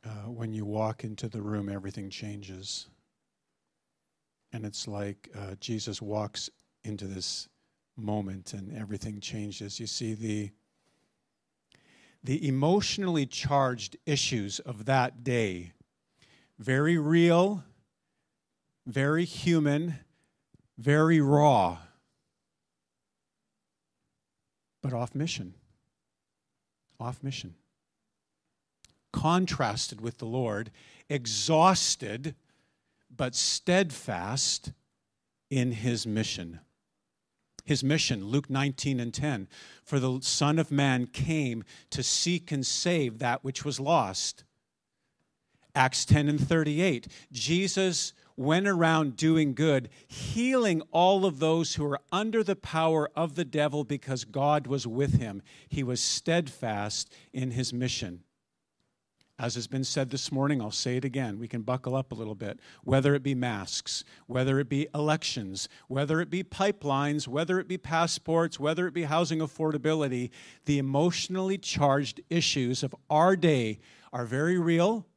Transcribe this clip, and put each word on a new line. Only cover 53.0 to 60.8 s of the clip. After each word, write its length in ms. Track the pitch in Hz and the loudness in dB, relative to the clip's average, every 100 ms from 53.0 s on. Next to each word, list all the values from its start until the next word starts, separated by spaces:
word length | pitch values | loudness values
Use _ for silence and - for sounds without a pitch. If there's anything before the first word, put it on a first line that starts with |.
| 147 - | 0 -2
of 180 | 165 | -2
the 120 | 143 156 | -2 -2
devil 380 | 151 147 147 | 0 0 0
because 420 | - 143 - 131 - | -4 -6 -4 -6 -6
God 420 | 143 143 151 131 | 0 2 2 0
was 180 | 139 120 | -4 -4
with 300 | 117 139 - | -2 2 2
him. 260 | 117 98 - - - | 2 -8 -14 -20 -8
He 140 | 143 | -4
was 200 | 127 123 | -2 -2
steadfast 1080 | - - - 165 147 - 120 104 104 - - - - | -2 -2 2 0 0 -6 -6 -4 -4 -6 -8 -14 -12
in 180 | 131 131 | -6 -4
his 220 | 120 123 | -4 -4
mission." 500 | 120 127 - 98 87 _ _ _ _ _ _ _ _ _ _ _ - | -2 -4 -4 -8 -10 _ _ _ _ _ _ _ _ _ _ _ -8
As 140 | 120 | -6
has 140 | 120 110 | -6 -6
been 160 | 135 | -6
said 260 | 131 - 131 | -4 -2 -2
this 220 | 135 - | -4 -4
morning, 320 | 135 139 143 | 0 2 0
I'll 80 | 107 | -2
say 260 | - | -4